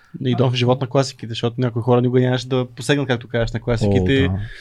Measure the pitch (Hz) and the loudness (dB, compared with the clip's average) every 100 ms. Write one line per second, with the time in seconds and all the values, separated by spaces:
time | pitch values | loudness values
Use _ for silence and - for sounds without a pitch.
0 | _ - 131 117 127 123 120 127 127 139 | _ -6 -2 0 0 2 2 2 0 0
1 | 135 - 113 113 117 117 123 117 117 123 | -2 -6 -12 -4 -4 -2 -2 -2 2 4
2 | 123 123 127 127 123 127 123 - 127 143 | 4 2 2 0 0 -2 -2 -6 0 0
3 | 131 120 120 120 113 113 - 117 104 98 | 2 -2 -2 -4 -2 -4 -2 0 2 2
4 | 92 135 92 95 107 - | 2 2 2 0 -6 -12